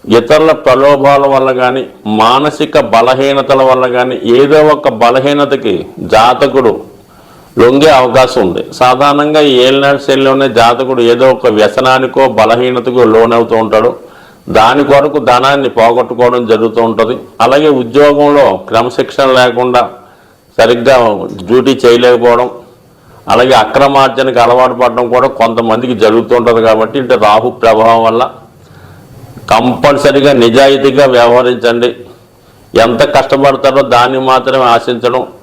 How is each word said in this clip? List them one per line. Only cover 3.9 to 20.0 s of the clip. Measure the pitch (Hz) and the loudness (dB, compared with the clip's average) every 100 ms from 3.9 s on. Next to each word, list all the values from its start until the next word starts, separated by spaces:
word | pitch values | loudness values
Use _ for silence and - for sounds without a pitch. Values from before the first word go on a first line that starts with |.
| 123 123 123 | -2 -4 -4
ఏదో | 113 123 143 151 | 0 2 2 2
ఒక | 151 151 139 | 2 0 -2
బలహీనతకి | 113 117 127 139 143 139 135 113 92 - - | 0 0 0 -2 -2 -2 -2 -4 -6 -8 -14
జాతకుడు | 92 107 117 127 139 135 120 - - - _ _ _ - _ - | -2 0 2 0 0 0 -2 -4 -12 -20 _ _ _ -20 _ 0
లొంగే | 117 139 156 | 2 4 2
అవకాశం | 139 127 127 127 127 | 2 2 2 0 0
ఉంది. | 95 85 - | -2 -4 -10
సాధారణంగా | - 127 127 143 143 147 151 | -2 0 2 0 0 0 0
ఈ | 147 | 2
ఏలినాటి | 127 127 135 139 139 | 2 2 2 0 -2
శనిలోనే | - 135 135 135 135 | -2 0 0 0 0
జాతకుడు | 117 117 120 131 127 | 2 0 0 -4 0
ఏదో | 117 120 131 | 0 2 2
ఒక | 131 123 | 2 0
వ్యసనానికో, | 107 104 - 131 131 127 135 135 | 0 0 0 0 0 -2 0 0
బలహీనతకో | 107 107 117 127 123 120 123 | 0 0 0 -2 -2 -4 0
లోనవుతూ | 113 113 113 117 113 113 | 2 2 2 0 0 -2
ఉంటాడు. | 110 107 120 - - - - _ - | 0 0 -2 -4 -18 -20 -20 _ -4
దాని | 110 113 135 | 0 2 0
కొరకు | 139 139 147 143 | 2 2 0 -2
ధనాన్ని | 117 123 135 143 127 | 0 0 0 -2 -2
పోగొట్టుకోవడం | 117 113 117 117 120 123 123 113 | 0 0 0 -4 -2 0 0 -2
జరుగుతూ | 110 113 113 | 0 0 -2
ఉంటుంది. | 113 110 110 127 - - | -2 -2 -4 -6 -12 -4
అలాగే | 120 139 151 | 0 2 2
ఉద్యోగంలో | 131 117 135 147 143 147 143 127 95 | 0 -2 2 2 2 2 2 2 -2
క్రమశిక్షణ | - 113 120 123 135 - | -4 -4 -2 -4 -6 -2
లేకుండా | 135 127 123 120 123 123 117 - | 0 2 0 0 -2 0 -2 -8